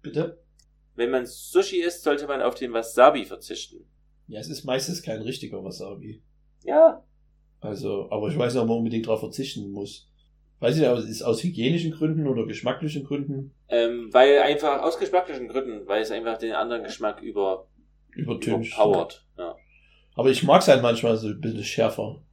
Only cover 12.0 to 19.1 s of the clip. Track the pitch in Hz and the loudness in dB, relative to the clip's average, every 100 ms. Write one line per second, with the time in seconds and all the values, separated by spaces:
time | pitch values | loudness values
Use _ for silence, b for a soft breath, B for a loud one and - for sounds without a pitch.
12 | 156 156 147 117 110 101 123 127 151 151 | -2 0 0 -2 -2 -4 -4 -4 -6 -6
13 | 131 143 143 135 135 _ _ 120 117 120 | -6 -6 -4 -8 -10 _ _ 0 0 -2
14 | 113 120 135 143 139 147 151 135 160 165 | 2 6 8 8 6 2 0 0 -2 -2
15 | 190 185 180 139 117 123 131 107 92 104 | 0 0 0 -8 -6 -6 -6 -10 -2 -2
16 | 110 110 113 113 113 107 120 117 110 - | -2 -4 -4 -4 -4 -2 -2 -4 -8 -4
17 | 110 - - 101 98 95 - _ _ _ | -6 -4 -8 -2 0 -2 -8 _ _ _
18 | _ - 117 113 - 113 110 - 104 92 | _ -8 -6 -4 -2 -2 -4 2 4 4
19 | 82 | 0